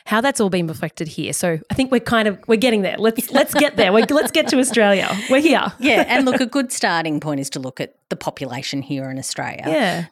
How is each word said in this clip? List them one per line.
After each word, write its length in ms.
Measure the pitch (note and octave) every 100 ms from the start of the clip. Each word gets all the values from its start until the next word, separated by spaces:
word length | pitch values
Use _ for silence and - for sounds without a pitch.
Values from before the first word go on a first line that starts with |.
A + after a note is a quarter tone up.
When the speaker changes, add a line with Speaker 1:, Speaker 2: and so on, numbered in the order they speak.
Speaker 1:
how 160 | - A3
that's 180 | C#4 C4+
all 120 | G3+
been 160 | F3+ E3
reflected 420 | D#3+ D#3+ - D#3+
here. 240 | - -
So 280 | C#3+ F3+ D#3+ -
I 40 |
think 160 | - C4
we're 100 | B3
kind 280 | - A#3 G#3+
of, 100 | F#3+ -
we're 100 | A3+
getting 260 | B3 A3
there. 140 | F#3 -
Let's, 320 | G#3+ A3+ -
let's 240 | C#4 D#4
get 220 | D4 C#4+ G3
there. 140 | F#3+
We're, 140 | G#3+ G#3+
let's 220 | D4 B3+
get 160 | D#4+ D4+
to 100 | C4+
Australia. 500 | B3 A#3 G#3 G3 - F#3+ A3+
We're 100 | C4
here. 320 | D#4 B3 - -
Speaker 2:
Yeah, 260 | C4 A3 -
and 180 | B3 C4
look, 160 | C4
a 40 | A#3+
good 260 | C#4 C4
starting 480 | - G#3+ E3+ D#3+ D3
point 200 | D3+ C#3
is 80 | C3+
to 80 | D3
look 220 | C3 -
at 140 | C#3+ _ -
the 80 | F3
population 640 | - - C3 B2 - C#3
here 280 | C3 C#3 C3+
in 80 | C3
Australia. 460 | - - B2+ - -
Speaker 1:
Yeah. 380 | D#4 G3 E3+ E3+